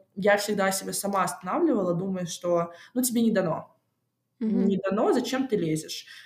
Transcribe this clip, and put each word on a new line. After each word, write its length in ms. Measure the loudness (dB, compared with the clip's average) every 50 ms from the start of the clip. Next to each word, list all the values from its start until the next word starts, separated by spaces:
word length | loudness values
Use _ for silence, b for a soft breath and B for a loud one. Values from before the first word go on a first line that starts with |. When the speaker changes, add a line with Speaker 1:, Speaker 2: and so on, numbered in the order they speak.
| -20 _ _
Speaker 1:
я 220 | 0 4 4 4
всегда 340 | 4 2 0 0 0 0 0
себя 220 | 0 -2 -4 -6 -6
сама 300 | -4 -4 -2 0 0 0
останавливала, 680 | 0 -4 -6 -6 -4 0 2 2 2 2 2 2 0 0
думая, 300 | -2 -2 -4 -4 -4 -6
что, 440 | -8 -8 -6 -2 0 0 0 0 -2 B B B B -4
ну, 80 | -2 -2
тебе 180 | 0 2 2 2
не 80 | 4
дано. 440 | 2 2 0 0 -2 -4 -8 -12 _ _ _ _ _ _ _ _ _ _ _ _ _ _
Speaker 2:
Мгм. 280 | -2 0 2 2 4
Speaker 1:
Не 100 | 2 2
дано, 360 | 0 0 -2 0 2 2 2 2
зачем 340 | 2 0 0 -2 -2 -2 0
ты 80 | 0
лезешь? 480 | 0 0 0 -2 -2 -4 -8 -12 -12 B B B B B